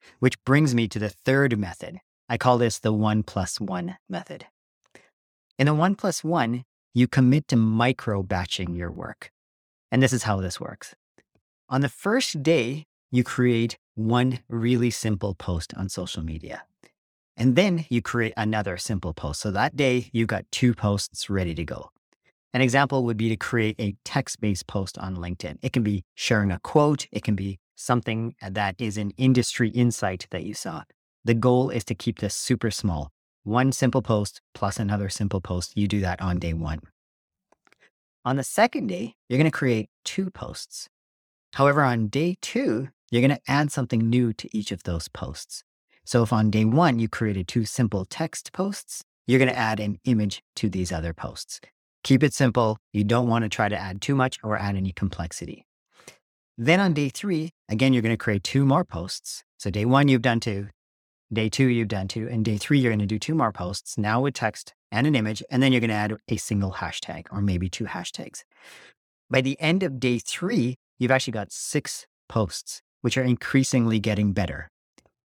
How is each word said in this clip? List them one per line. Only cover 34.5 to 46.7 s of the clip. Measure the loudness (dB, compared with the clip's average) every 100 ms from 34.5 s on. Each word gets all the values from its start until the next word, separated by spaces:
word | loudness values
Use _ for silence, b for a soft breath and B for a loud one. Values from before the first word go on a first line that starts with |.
plus | -6 -4 -2
another | -2 -2 -2
simple | -4 -2 -2
post. | -2 -6 -4 -2
You | 0
do | 0
that | -2 -2
on | -2 -2
day | -2
one. | -4 -4 -6 -10 _ _ _ _ _ _ _ _ b b _ _ _
On | -4
the | -2
second | -2 2 2 2 -6
day, | -6 -8 _ -2
you're | 2
gonna | 2
create | 2 0 2 -2 _
two | -8 -4 -6
posts. | -6 -12 -12 -14 -16 -18 _ _ _ _ _ _
However, | 2 4 6
on | 4 2 0
day | 0 -2 -2
two, | -4 -2 0 -2 -4 _ -2
you're | 2
gonna | 4 2 0
add | 0 0
something | -2 -2 0 2
new | 2 2
to | -2 -6
each | -8 -6
of | -6
those | -4 -4 -4
posts. | -10 -12 -12 -14 -16 _ _ _ _
So | 0 2
if | 4
on | 4 4
day | 4
one, | 4